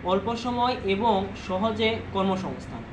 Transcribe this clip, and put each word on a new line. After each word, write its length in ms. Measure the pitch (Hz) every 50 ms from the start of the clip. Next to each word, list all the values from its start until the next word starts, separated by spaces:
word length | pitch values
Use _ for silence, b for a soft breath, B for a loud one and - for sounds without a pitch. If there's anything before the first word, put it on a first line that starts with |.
| -
অল্প 320 | 180 185 196 190 226 233
সময় 400 | 226 233 254 240 240 240 247 254 - -
এবং 420 | 196 196 196 220 233 214 196 196 - - - - -
সহজে 480 | 185 185 202 226 214 214 226 220 226 220 - - -
কর্মসংস্থান। 680 | 190 190 196 190 185 185 147 127 123 - - 123 117 110 -